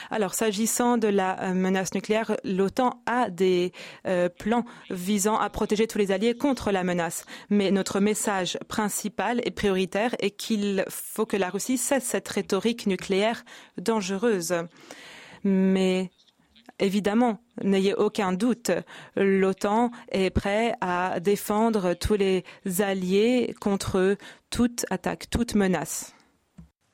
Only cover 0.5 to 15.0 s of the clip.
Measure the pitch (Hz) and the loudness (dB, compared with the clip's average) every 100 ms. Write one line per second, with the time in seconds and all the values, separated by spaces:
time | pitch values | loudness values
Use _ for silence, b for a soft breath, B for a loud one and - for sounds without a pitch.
0.5 | 196 220 - 240 240 214 202 185 190 190 | 0 -2 2 2 4 2 2 2 -2 -2
1.5 | 185 185 190 180 202 196 214 220 214 - | 0 2 0 0 -4 0 -2 0 -4 -2
2.5 | 185 196 - 247 247 - 240 233 170 190 | 0 0 2 0 0 -4 -2 -2 2 2
3.5 | 180 180 B B B - 180 175 - 214 | 2 0 B B B -2 0 0 -2 0
4.5 | 233 233 B B 185 180 208 196 220 202 | 0 -2 B B -6 -2 0 2 0 0
5.5 | - 214 208 226 214 196 190 233 240 294 | -2 0 2 2 2 0 2 2 2 0
6.5 | 247 220 196 180 175 170 - - B B | 0 0 0 0 0 -2 -4 -12 B B
7.5 | 208 190 190 185 202 202 214 - 196 180 | 2 4 2 0 2 2 2 0 0 -2
8.5 | - - - 208 - 208 - 196 240 - | -6 -6 -2 -2 -2 -6 -4 -2 0 -2
9.5 | - 208 190 190 196 233 226 202 - - | -2 0 0 0 0 -2 0 -4 -4 -4
10.5 | 220 202 190 - - - - 220 202 185 | -2 0 -2 -2 -6 -10 -4 -2 0 -2
11.5 | 196 - 254 - 277 - 196 - - 190 | -2 -2 -2 0 0 0 -4 -2 -4 -2
12.5 | 190 220 240 208 185 - 190 214 240 - | 0 0 -2 -2 -2 0 0 0 -2 -8
13.5 | B B - 185 220 185 196 240 196 165 | B B -8 -2 -2 -2 0 0 0 0
14.5 | 175 170 B B B | -2 -4 B B B